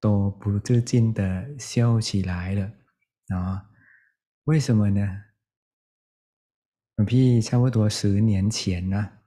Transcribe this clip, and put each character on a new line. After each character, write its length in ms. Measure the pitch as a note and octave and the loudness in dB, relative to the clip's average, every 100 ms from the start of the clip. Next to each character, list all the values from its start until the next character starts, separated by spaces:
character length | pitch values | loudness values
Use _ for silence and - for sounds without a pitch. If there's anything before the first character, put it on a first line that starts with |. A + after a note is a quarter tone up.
都 300 | A2 G2+ G2+ | 2 2 0
不 280 | G2 - G2+ | -2 -4 -4
自 240 | - A#2+ | 0 0
禁 300 | A#2+ B2 A2+ | 2 2 2
地 460 | A2 F#2+ F#2 G#2 C#3+ | 0 -2 -2 -8 -12
笑 420 | - - A#2 A2+ | -6 0 2 2
起 220 | A2 G2+ | 0 -2
来 320 | F#2 F2+ F2+ | -2 -4 -4
了， 180 | G2+ G2 - _ _ _ _ _ | -4 -4 -10 _ _ _ _ _
啊。 340 | F#2 F2+ F#2+ - _ _ _ _ _ _ _ | -6 -4 -6 -10 _ _ _ _ _ _ _
为 140 | - D#3 | 0 0
什 180 | C3+ A2 | 2 2
么 140 | G#2 | 2
呢？ 340 | G2+ G2+ F#2+ - _ _ _ _ _ _ _ _ _ _ _ _ _ _ _ _ - | 0 -2 -6 -16 _ _ _ _ _ _ _ _ _ _ _ _ _ _ _ _ -2
龙 100 | G2+ | 0
屁 340 | B2 B2+ A#2+ | 4 4 4
差 180 | A2 B2 | 2 2
不 120 | B2 | 2
多 180 | A2+ G#2+ | 2 0
十 320 | - G#2 G2 | 0 0 2
年 300 | A2 G2 G2 | 2 2 0
前 400 | G#2+ - F2+ F2+ | -2 -4 -4 -2
呢 220 | G2 G#2 - | -2 -4 -10